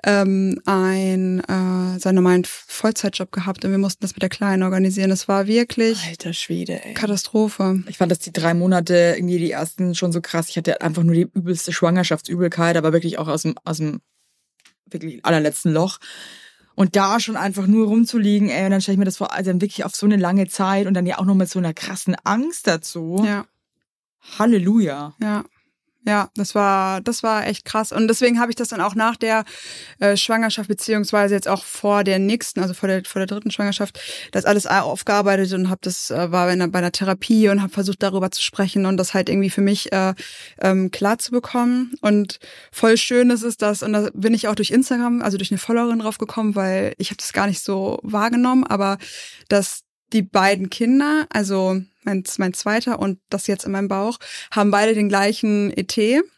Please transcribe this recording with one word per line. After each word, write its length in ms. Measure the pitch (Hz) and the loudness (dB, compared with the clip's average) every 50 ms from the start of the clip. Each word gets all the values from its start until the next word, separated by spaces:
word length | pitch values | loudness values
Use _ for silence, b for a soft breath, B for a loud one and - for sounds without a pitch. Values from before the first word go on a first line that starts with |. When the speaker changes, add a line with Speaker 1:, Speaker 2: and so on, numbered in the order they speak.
| - | 2
Speaker 1:
ähm, 560 | 202 208 202 196 190 190 190 190 190 - - _ | 2 2 4 4 2 2 2 2 0 -2 -2 _
ein, 720 | - 196 190 185 185 190 190 190 190 185 190 185 185 185 180 | 0 0 2 2 2 2 0 0 0 0 0 0 0 -2 -2
äh, 600 | - - 190 190 185 185 185 185 185 185 185 180 | -2 -2 -2 -2 0 0 0 0 -2 -2 -4 -2
seinen 160 | - 190 190 | 0 2 4
normalen 280 | 185 180 180 180 180 180 | 6 6 6 4 4 2
Vollzeitjob 880 | - - - - - - - - 220 226 - - 196 - - 185 - | -2 -8 -14 -14 -14 -8 -2 -2 -2 -2 0 -4 -4 -4 -4 -8 -6
gehabt 340 | - 190 175 196 190 - - | -6 -4 -4 -4 -6 -4 -2
und 60 | 190 | 0
wir 80 | 196 196 | 0 2
mussten 220 | 196 196 - _ | 0 0 -2 _
das 120 | - 185 - | -8 -8 -4
mit 60 | - | -4
der 60 | 190 185 | -4 -4
Kleinen 360 | - - 202 202 190 190 185 | -2 -2 0 0 2 2 2
organisieren. 460 | 185 190 190 190 190 185 196 190 190 | 2 2 2 2 2 2 2 2 2
Das 180 | 190 185 - - | 2 0 0 0
war 180 | 196 196 196 | 0 0 2
wirklich 520 | 202 220 233 240 - - - 226 226 226 196 170 165 | 2 2 2 2 0 0 0 0 0 0 -2 -6 -10
Speaker 2:
Alter 240 | 165 - - 170 | -10 -10 -8 -8
Schwede, 520 | 170 - - - - 175 180 180 175 - - | -6 -6 -6 -4 -4 -4 -4 -6 -8 -8 -8
ey. 100 | - - | -10 -6
Speaker 1:
Katastrophe. 920 | - 214 208 202 190 - - - 214 214 214 - - 196 190 190 190 175 | -4 -2 -2 -2 -2 -4 0 0 2 2 2 0 0 0 2 2 0 -2
Speaker 2:
Ich 120 | - 180 - | -6 -2 -2
fand 120 | 185 170 | 0 0
das 80 | 180 - | 0 -2
die 140 | - 175 | -2 -6
drei 200 | 165 180 160 165 170 | -4 0 0 2 2
Monate 600 | 175 175 185 185 175 170 175 180 175 170 170 160 | 2 4 4 2 2 2 4 4 6 6 4 2
irgendwie 220 | - 180 175 180 175 | 0 0 0 0 0
die 140 | 165 160 | 0 -2
ersten 420 | - 143 156 165 - - 185 180 170 | -2 -4 -6 -6 -4 -2 -2 -2 0
schon 160 | - 185 175 | 0 -2 0
so 100 | 165 170 | -2 -2
krass. 280 | 170 - - 165 165 - | -4 -2 -4 -4 -4 -2
Ich 80 | - | -4
hatte 240 | 170 165 170 - - | -2 0 0 -2 0
einfach 240 | - 165 160 175 165 | -2 -2 0 2 4
nur 100 | 170 170 | 4 6
die 140 | 165 185 - | 4 2 2
übelste 400 | _ 196 170 170 180 165 - - | _ -4 -2 -2 -4 -4 -4 -6
Schwangerschaftsübelkeit, 1040 | 170 - 185 165 175 185 180 - 160 156 - - 175 175 180 170 165 170 170 170 170 | -2 0 2 2 4 2 2 0 -2 -2 -2 -6 -2 0 0 0 0 2 2 2 2
aber 160 | 165 151 160 | 2 2 2
wirklich 260 | 156 170 165 170 - - | 2 2 0 0 -4 -4
auch 100 | 156 160 | -4 -4
aus 140 | 147 160 | -4 -2
dem, 120 | - 160 - - _ | -2 -4 -6 -4 _
aus 120 | 175 165 | -8 -4
dem 240 | 156 156 151 147 - _ _ _ _ _ _ _ _ _ _ _ _ _ _ _ _ _ | -4 -4 -4 -4 -8 _ _ _ _ _ _ _ _ _ _ _ _ _ _ _ _ _
wirklich 380 | _ - - 156 160 139 117 - | _ -14 -12 -10 -12 -12 -4 0
allerletzten 480 | - 170 156 151 151 - - - 170 | 2 2 2 2 0 -2 0 -2 0
Loch. 260 | 156 156 175 190 - - B B B B B B B B B B B B B B B | 2 2 0 -2 -4 -10 B B B B B B B B B B B B B B B
Und 220 | - 196 175 - | 0 0 2 4
da 240 | 202 196 196 208 233 | 2 2 4 2 0
schon 160 | 226 226 220 | 0 -2 -4
einfach 300 | 139 175 196 190 202 190 185 | -4 -4 -4 -2 0 2 4
nur 180 | 214 220 220 | 4 4 4
rumzuliegen, 640 | 208 214 226 233 226 - 233 208 208 208 208 208 190 | 4 4 2 2 2 2 0 2 4 4 4 2 2
ey, 160 | 120 160 190 | 0 0 0
und 60 | 190 | 2
dann 80 | 196 190 | 2 0
stell 140 | 190 - 196 | 2 2 2
ich 40 | 190 | 2
mir 60 | 196 | 2
das 140 | 185 185 - | 0 0 -4
vor, 140 | 196 - | -6 -6
also 200 | - - 190 190 | -4 -4 -2 -2
wirklich 320 | 180 180 202 208 - - - | 0 0 -2 -2 -4 -6 -8
auf 100 | 202 - | -6 -6
so 120 | - 202 | 0 2
eine 100 | 208 208 | 2 4
lange 320 | 202 180 175 185 196 190 180 | 4 2 2 2 2 0 0
Zeit 380 | - - 196 185 196 196 202 190 | -2 -2 0 0 0 0 0 0
und 60 | 196 | 0
dann 120 | 180 180 | 0 0
ja 120 | 175 - - | -2 -2 0
auch 60 | 190 | 0
noch 80 | 190 196 | 2 2
mit 120 | 190 185 - | 2 2 0
so 100 | - 185 | -2 -4
einer 140 | 175 165 156 | -4 -4 -4
krassen 420 | - - 196 196 190 - 190 - - _ | -6 -10 -10 -10 -6 -4 -6 -6 -4 _
Angst 420 | - 202 226 269 330 339 - - | -2 0 0 -2 -4 -6 -2 0
dazu. 560 | 214 165 160 - - - 170 165 165 175 190 220 | 0 0 0 -4 -10 -10 -8 -8 -4 0 0 0
Speaker 1:
Ja. 200 | 208 208 - - _ _ _ _ _ _ _ _ _ _ _ _ _ _ _ _ - - - | 0 0 -4 -6 _ _ _ _ _ _ _ _ _ _ _ _ _ _ _ _ -20 -2 0
Speaker 2:
Halleluja. 760 | 214 233 233 196 175 190 214 233 202 156 139 143 147 151 - _ | 2 4 4 4 4 4 2 2 2 0 -2 -8 -12 -14 -10 _
Speaker 1:
Ja. 240 | 214 214 208 208 - - _ _ _ _ _ _ _ _ _ _ _ | -4 -4 -4 -4 -6 -10 _ _ _ _ _ _ _ _ _ _ _
Ja, 240 | 208 208 208 190 - _ | 0 0 0 0 -2 _
das 200 | 214 202 - - | -6 -6 -2 0
war, 480 | 214 202 196 196 190 190 190 190 190 | 0 2 4 2 2 0 0 -2 -4
das 200 | - 240 233 - | -4 -4 -4 -2
war 240 | - 226 220 214 - | -2 -2 -2 0 -2
echt 200 | - 208 - _ | -4 -6 -6 _
krass. 260 | - - 220 220 - | -4 -4 -4 -4 -2
Und 160 | - 214 220 220 | 0 0 2 2
deswegen 320 | 226 - 254 240 240 233 | 4 4 4 4 4 2
habe 100 | 240 240 | 0 0
ich 60 | 233 | -2
das 120 | - 240 - | -4 -4 -4
dann 120 | 233 196 | -2 -2
auch 140 | 180 185 190 | -2 -2 0
nach 220 | 220 220 226 233 | 0 0 0 0
der, 280 | - 233 220 220 220 214 B B B B B B B B B B B | 0 -2 0 0 0 -2 B B B B B B B B B B B
äh, 180 | 226 202 202 | 2 2 2
Schwangerschaft, 500 | 202 - - 226 226 226 220 - - 202 | 2 2 0 2 2 2 0 -2 -4 -2
beziehungsweise 680 | 185 208 - - - 220 214 202 - - 208 202 196 202 | -4 -4 -4 0 0 0 0 0 2 2 2 4 4 2
jetzt 120 | 196 - | 0 0
auch 160 | - 196 190 | 0 -2 -2
vor 420 | - - - - - 202 202 202 202 | -4 -12 -10 -4 0 2 2 2 2
der 140 | 196 190 190 | 2 2 2
nächsten, 420 | 190 196 226 240 - - - - | 2 0 0 -2 -4 -6 -4 -2
also 120 | 185 185 | -2 -2
vor 160 | 180 - - 190 | -2 -4 -2 -2
der, 160 | 190 190 185 | -2 -2 -4
vor 160 | - - 196 | -6 -6 -6
der 60 | 190 | -4
dritten 240 | 185 196 208 - 214 | -4 -6 -6 -6 -6
Schwangerschaft, 500 | - - 208 202 196 - 208 196 B B B B B B B B | -4 -2 -2 -2 -2 -2 -6 -6 B B B B B B B B
das 140 | - 190 185 | -4 0 2
alles 200 | - 208 208 - | 4 2 2 2
a-, 140 | - - 196 | 2 0 2
aufgearbeitet 720 | - 160 - 196 - - 202 208 202 202 196 190 196 185 | 2 0 -4 -4 -2 0 0 2 4 2 2 2 0 0
und 160 | 190 185 185 185 | 0 -2 0 -2
hab 140 | 185 - | -2 -4
das, 280 | - 185 175 - - - | -4 -8 -6 -6 -6 -4
äh, 220 | - 160 175 170 | -2 -2 -2 0
war 140 | 175 185 175 | 0 2 2
bei 60 | 180 | 2
einer, 160 | 180 185 180 170 | 2 0 0 0
bei 100 | - 180 | 0 0
einer 120 | 175 180 | -2 0
Therapie 600 | - - 196 190 190 190 - - 226 220 220 202 | -2 -2 -2 -2 -2 -2 -2 0 2 4 4 4
und 100 | 196 202 | 4 2
hab 100 | 196 190 - | 0 -2 -2
versucht, 280 | 202 196 196 190 - | -4 -4 -4 -2 -2
darüber 280 | 208 196 190 190 185 185 | -2 -2 0 -2 -2 -2
zu 100 | - - | -4 -4
sprechen 440 | - - - - 196 185 - 208 190 | -4 -4 -2 -2 -2 0 0 0 2
und 100 | 190 190 | 2 0
das 160 | 185 185 - | 0 -2 0
halt 160 | - 190 185 - | 0 -2 0 2
irgendwie 220 | - 196 196 190 | 0 2 0 0
für 100 | - - | 2 2
mich, 320 | 202 196 202 196 - - | 2 2 2 0 -2 -2
äh, 220 | 196 196 190 190 185 B B B B B B B B B | 0 0 0 0 -2 B B B B B B B B B
ähm, 280 | - 190 190 190 190 180 | 0 2 2 2 0 -2
klar 280 | - - 202 202 226 233 | -2 -2 0 0 0 0
zu 140 | - - | -2 -2
bekommen. 600 | 247 247 240 - - 247 240 247 247 247 254 247 - - | -2 -2 -2 0 -2 0 2 2 2 0 -2 -4 -8 -2
Und 380 | - 208 208 208 202 190 - - B B B B B B | 2 4 4 4 2 0 -6 -16 B B B B B B
voll 240 | - - - 226 226 | -4 2 4 4 4
schön 320 | 226 - - 247 247 247 247 | 4 2 2 2 4 4 4
ist 140 | 240 220 | 4 2
es, 160 | 220 240 226 - | 0 -4 -4 -2
dass, 240 | 214 208 208 - | -2 -2 0 -2
und 100 | - 220 | -2 0
da 160 | 208 208 208 - - | 0 0 0 -2 -4
bin 180 | - 190 226 | -2 2 2
ich 160 | 233 208 - 214 | 2 2 2 -2
auch 60 | 214 | 0
durch 160 | 214 208 - | 0 0 2
Instagram, 500 | - 247 262 - 254 240 240 240 240 240 | 4 2 2 2 0 0 2 0 0 0
also 160 | - 208 196 | 0 -2 -2
durch 140 | 190 190 - | -2 -2 -2
eine 80 | 202 185 | -2 -4
Followerin 400 | - - 233 233 240 233 233 226 | 0 0 0 2 2 2 0 0
drauf 180 | 214 214 214 | -2 -4 -4
gekommen, 380 | - 220 - - 226 220 214 196 | -4 -8 -6 -4 -2 -2 0 0
weil 400 | 202 190 190 185 190 196 - - | 0 0 0 0 0 -2 -2 -4
ich 140 | _ 196 - | _ -8 -8
hab 80 | 202 - | -8 -10
das 160 | - - - | -10 -6 -2
gar 120 | 196 196 | -2 0
nicht 160 | 202 185 - | 0 -2 -4
so 360 | - - 196 190 190 196 - - | -4 -4 -4 -2 -2 -4 -4 -6
wahrgenommen, 600 | - 208 214 208 208 233 240 240 247 254 254 262 262 | -6 -4 -2 0 0 2 2 2 2 4 4 2 2
aber 320 | - 208 196 196 196 196 196 B B B B B B B B B _ | 2 0 0 0 -2 -2 -4 B B B B B B B B B _
dass 340 | 208 202 190 - - - _ _ _ _ _ _ | 2 2 2 0 -6 -12 _ _ _ _ _ _
die 100 | - 220 | 0 0
beiden 480 | 185 190 - 202 190 196 202 190 190 185 | 0 2 2 4 4 4 2 2 -2 -8
Kinder, 560 | - - 233 233 254 269 285 294 302 311 302 - | -4 -2 2 4 4 4 4 2 0 0 -2 -2
also 500 | - 214 202 196 196 190 185 185 190 190 185 _ _ _ | -2 -2 -2 0 0 0 0 0 0 -2 -4 _ _ _
mein, 220 | _ 214 196 190 185 - - - | _ -2 -2 -2 -4 -4 -4 -2
mein 140 | 196 180 | -2 -2
zweiter 460 | 180 - - 202 214 226 - 247 226 - | -2 -4 -4 -2 -2 0 0 -2 -2 -2
und 220 | - 196 185 - _ _ | -2 -4 -4 -6 _ _
das 180 | - 196 - | -6 -4 -2
jetzt 180 | - 202 190 - | -4 -4 -4 -4
in 60 | - | -4
meinem 160 | 196 196 202 | -4 -2 -2
Bauch, 320 | 196 202 190 202 226 233 - B B B B B B | -2 -2 -2 -2 -4 -6 -8 B B B B B B
haben 220 | - 214 202 208 | 0 2 2 4
beide 200 | 208 202 214 220 226 | 4 4 4 2 2
den 140 | 214 208 202 | 2 2 2
gleichen 600 | 202 196 196 208 226 - - 214 208 208 202 202 - - | 2 2 2 0 0 0 0 0 2 2 0 0 -2 -4
E 60 | 185 | -6
T 300 | - - 233 208 220 254 302 381 - _ | -2 0 0 2 4 4 2 0 -2 _